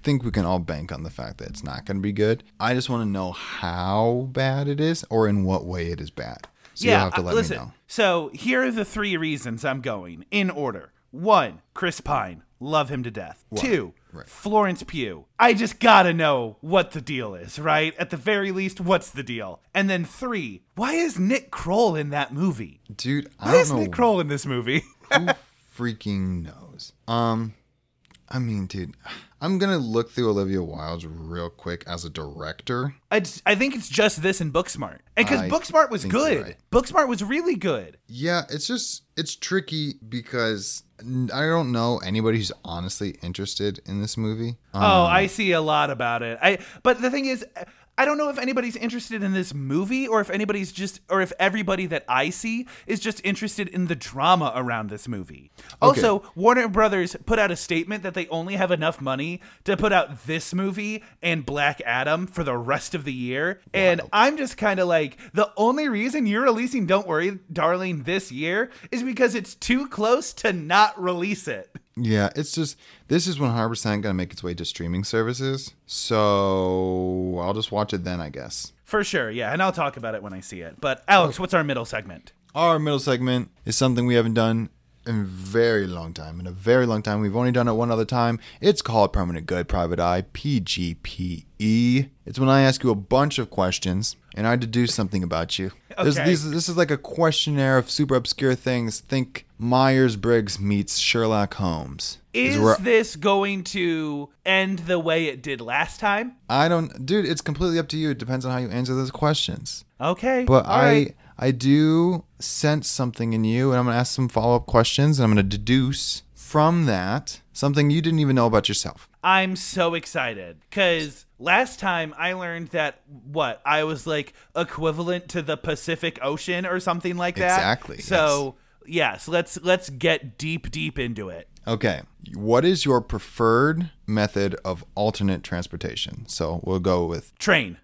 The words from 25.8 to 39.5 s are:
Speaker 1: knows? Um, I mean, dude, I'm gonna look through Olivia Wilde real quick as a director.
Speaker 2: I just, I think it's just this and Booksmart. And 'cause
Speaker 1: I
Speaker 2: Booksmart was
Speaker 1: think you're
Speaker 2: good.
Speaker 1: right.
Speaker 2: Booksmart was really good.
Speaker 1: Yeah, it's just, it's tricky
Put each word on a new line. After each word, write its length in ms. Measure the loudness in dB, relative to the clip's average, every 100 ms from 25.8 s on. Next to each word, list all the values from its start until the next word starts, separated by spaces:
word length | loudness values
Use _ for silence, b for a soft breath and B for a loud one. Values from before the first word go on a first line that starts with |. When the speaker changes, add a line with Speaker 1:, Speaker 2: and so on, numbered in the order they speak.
| -6 -4 -4 -2 -2 -4 -8
Speaker 1:
knows? 480 | -14 -20 -20 -20 _ -4
Um, 460 | 0 0 0 -4 -10 _ _ _ _ _ _ _
I 120 | -6
mean, 260 | -4 -4 -4
dude, 300 | -8 -10 -12 B B B _
I'm 200 | -2 0
gonna 180 | 2 0
look 320 | 0 0 0
through 220 | 0 2
Olivia 320 | 2 0 -2
Wilde 400 | -4 -6 -8 -8 -10
real 460 | -12 -10 -8 -8
quick 320 | -8 -10 -10 -8
as 200 | -10 -8
a 40 |
director. 840 | -10 -12 -10 -12 -10 -6 -4 -4 -8 _
Speaker 2:
I 80 | -2
just, 240 | -2 -2 0
I 80 |
think 220 | 2 0 -4
it's 120 | -4
just 360 | 2 2 2
this 180 | -2 -2
and 100 | -2
Booksmart. 460 | -2 -4 -8 -10 -12 _ 0
And 120 | 2
'cause 140 | 2
Speaker 1:
I 80 | 0
Speaker 2:
Booksmart 420 | -2 2 4 4
was 100 | 0
Speaker 1:
think 120 | 0 0
you're 120 | 2
Speaker 2:
good. 140 | 0
Speaker 1:
right. 140 | -4 -16 _
Speaker 2:
Booksmart 360 | 0 2 2 2
was 160 | 0
really 320 | -2 -2 0 -2
good. 420 | -2 -2 -6 -18 _
Speaker 1:
Yeah, 340 | -6 -2 -2 -4
it's 160 | -8 -4
just, 380 | -4 -6 -10 _ -8
it's 200 | -8 -8
tricky 580 | -4